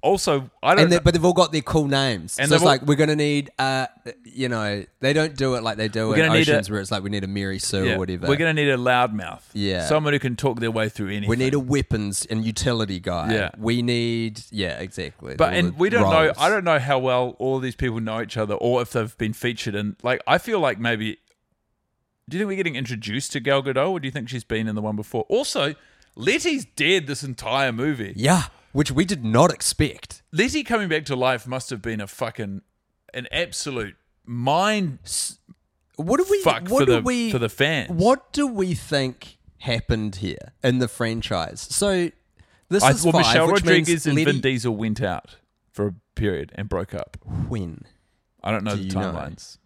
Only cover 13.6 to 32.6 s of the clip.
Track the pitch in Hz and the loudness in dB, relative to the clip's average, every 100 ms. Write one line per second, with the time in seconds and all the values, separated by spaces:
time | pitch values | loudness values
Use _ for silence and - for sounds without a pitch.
13.6 | 107 120 120 120 117 117 113 107 - 107 | -2 0 0 0 0 -2 -4 -8 -12 -4
14.6 | 92 62 95 - 78 - 60 67 160 175 | -4 -4 -8 -8 -10 -10 -14 0 0 2
15.6 | 175 143 190 233 196 160 156 - 156 208 | 0 2 0 4 4 4 4 4 2 2
16.6 | 175 151 131 135 131 123 123 - 123 131 | 2 0 2 0 2 2 0 -2 -2 -2
17.6 | 127 - 131 113 110 110 113 - 104 101 | -4 -4 -4 -2 -4 -6 -6 -4 -2 0
18.6 | 120 123 120 127 110 - 110 107 120 117 | 2 2 0 -2 -4 -4 -4 -2 -4 -4
19.6 | - 104 104 101 117 127 - 160 - 214 | -4 -2 -4 -4 -2 -2 2 0 2 0
20.6 | 147 101 117 113 107 - _ _ _ _ | 0 0 -2 -2 -4 -8 _ _ _ _
21.6 | _ _ _ _ _ _ - 156 202 196 | _ _ _ _ _ _ -10 -6 -4 -2
22.6 | 175 131 120 120 104 113 - 147 123 139 | -4 -4 -6 -6 -4 -6 -4 -6 0 0
23.6 | 135 131 156 185 135 139 113 127 - 110 | 2 0 0 -2 -6 -8 -8 -10 -4 -2
24.6 | 110 107 107 107 107 117 - 220 285 - | -2 -2 -4 -6 -4 -6 0 0 0 -2
25.6 | 156 147 _ _ _ - 127 269 349 285 | -2 -4 _ _ _ -4 0 0 0 -2
26.6 | - - 147 190 143 139 139 123 - 127 | -6 -2 2 2 0 -8 -8 -8 -4 0
27.6 | 135 113 143 139 101 101 127 175 - - | 0 0 -2 -2 -6 -2 2 2 0 -10
28.6 | _ 131 147 131 180 185 113 117 170 - | _ -2 0 2 0 0 2 6 6 4
29.6 | - - 151 - - - _ 156 240 294 | -4 0 -2 -2 -18 -20 _ -2 0 0
30.6 | 269 233 196 160 139 127 127 131 127 127 | -2 -2 0 -2 -2 0 0 0 -4 -8
31.6 | - 120 117 110 101 - 117 - 104 98 | -8 -8 -6 -6 -8 -6 -8 -6 -8 -8